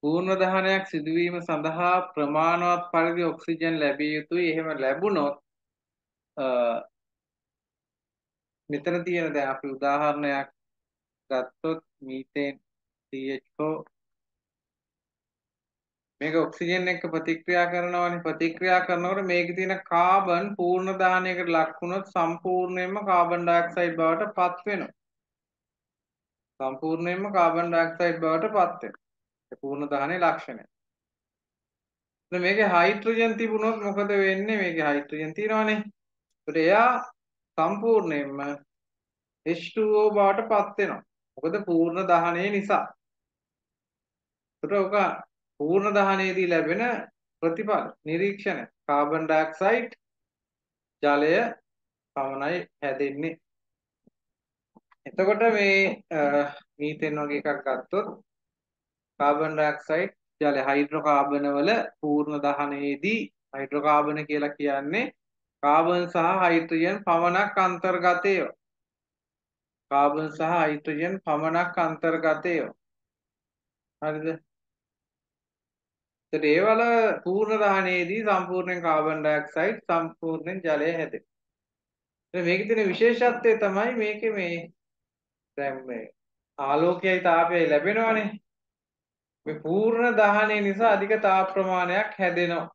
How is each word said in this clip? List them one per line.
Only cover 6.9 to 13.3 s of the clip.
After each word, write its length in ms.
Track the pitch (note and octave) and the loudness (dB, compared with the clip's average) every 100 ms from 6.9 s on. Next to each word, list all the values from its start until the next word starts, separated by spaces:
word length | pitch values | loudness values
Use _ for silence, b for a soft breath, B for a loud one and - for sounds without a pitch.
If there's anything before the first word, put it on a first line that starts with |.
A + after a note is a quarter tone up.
| _ _ _ _ _ _ _ _ _ _ _ _ _ _ _ _ _ _ | _ _ _ _ _ _ _ _ _ _ _ _ _ _ _ _ _ _
මෙතන 280 | D3 F3 F3 | -6 -4 -4
තියෙන 300 | F3 F3 D#3+ | -2 -2 -2
දැන් 160 | D3 C3+ | -2 -4
අපි 180 | C3+ C#3 | -4 -8
උදාහරණයක් 800 | C3 C#3+ C#3+ D3+ D3 D3 C#3 C#3 _ _ _ _ _ _ _ _ | -4 0 2 0 0 -2 -4 -6 _ _ _ _ _ _ _ _
ගත්තොත් 520 | A2 - _ D#3+ D#3+ _ _ | -4 -4 _ -6 -6 _ _
මීතේන් 600 | C3+ C3 C3+ D3 C#3+ C3+ _ _ _ _ _ | -12 -12 -8 -6 -6 -6 _ _ _ _ _
සී 180 | C3+ C3+ | -10 -8